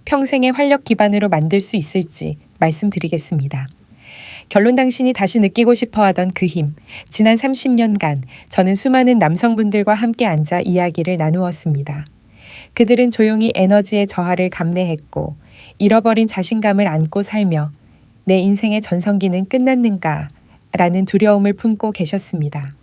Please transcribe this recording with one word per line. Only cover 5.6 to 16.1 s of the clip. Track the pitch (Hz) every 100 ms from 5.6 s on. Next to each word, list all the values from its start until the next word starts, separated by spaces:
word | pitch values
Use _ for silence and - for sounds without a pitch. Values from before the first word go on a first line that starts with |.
| 240
싶어하던 | 240 233 214 202 185 185
그 | - 180
힘. | 175 147 151 - - -
지난 | - 220 226
삼십 | 269 262 269
년간 | 240 226 202 160 143 127 - -
저는 | - 185 196
수많은 | 269 262 254 240
남성분들과 | 156 175 240 220 214 208 202
함께 | 208 233 226 226
앉아 | 156 151 175
이야기를 | - 180 175 165 165 180
나누었습니다. | 156 175 180 - 165 143 143 147 147 _ _ - - - -
그들은 | - 226 247 247
조용히 | 226 220 214 220 -
에너지의 | 185 208 196 208 202
저하를 | - 175 180 185
감내했고 | - 165 175 180 156 - - 156 151 - - - -
잃어버린 | 202 220 220